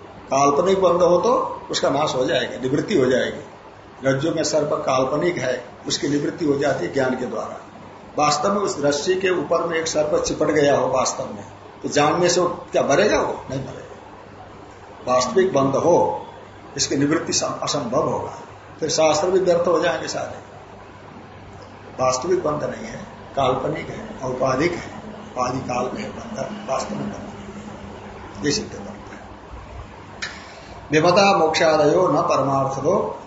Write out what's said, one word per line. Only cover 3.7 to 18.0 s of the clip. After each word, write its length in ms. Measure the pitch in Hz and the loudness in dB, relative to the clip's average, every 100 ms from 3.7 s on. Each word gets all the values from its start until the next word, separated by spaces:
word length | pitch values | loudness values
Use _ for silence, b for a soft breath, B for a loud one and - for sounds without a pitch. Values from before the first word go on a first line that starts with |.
| - - - 135 | -20 -20 -2 0
रज्जु 220 | 135 160 | 2 2
में 140 | 156 | 0
सर्प 260 | 143 156 131 | 2 2 2
काल्पनिक 640 | - 143 131 131 147 170 - | 0 2 2 2 2 0 0
है, 260 | 127 123 - - 143 | -2 -4 -6 -12 -6
उसकी 220 | - 147 | -2 0
निवृत्ति 360 | 147 165 - | 0 0 0
हो 140 | 151 139 | 0 2
जाती 280 | 143 127 113 | 2 0 -2
है 60 | |
ज्ञान 220 | 135 127 | 0 0
के 120 | 120 117 | 0 -4
द्वारा। 340 | 107 - - - - - - - 143 | -6 -6 -10 -16 -18 -18 -18 -6 2
वास्तव 340 | 147 - 202 | 2 2 2
में 80 | 202 | 2
उस 160 | 185 143 | 0 0
रस्सी 340 | 143 139 185 | 2 2 2
के 160 | 185 185 | 2 2
ऊपर 360 | 175 - 165 165 | 2 2 0 2
में 120 | 160 | -2
एक 80 | - | 0
सर्प 380 | 156 147 160 | 0 2 2
चिपट 220 | - - 156 | 2 0 2
गया 300 | 151 143 127 | 4 6 4
हो 120 | 127 | 2
वास्तव 360 | 131 120 - | 2 0 -2
में, 200 | 113 104 - - - - | -6 -10 -14 -18 -20 -10
तो 60 | 135 | -2
जानने 400 | 139 151 170 175 | 2 4 4 4
से 120 | 180 | 4
वो 80 | 175 | 2
क्या 340 | - - - | -2 -2 0
मरेगा? 360 | 123 156 214 - | 4 4 4 4
वो 260 | 110 - - | 0 -4 -6
नहीं 100 | 135 | -6
मरेगा। 1500 | - - - - - - - - - - - - - - 123 | -6 -12 -14 -16 -18 -20 -20 -18 -18 -18 -18 -18 -18 -8 2
वास्तविक 400 | 127 - 190 185 | 2 4 4 4
बंध 240 | 135 135 127 | 4 4 4
हो, 500 | 151 180 - - - - - - - 139 | 6 6 4 -2 -8 -16 -18 -18 -8 -4
इसकी 200 | - 143 | -2 2
निवृत्ति 360 | 143 165 - | 2 2 0
सम-, 300 | - 127 123 | -2 -2 -4
असंभव 460 | 147 147 120 139 | -4 -4 0 0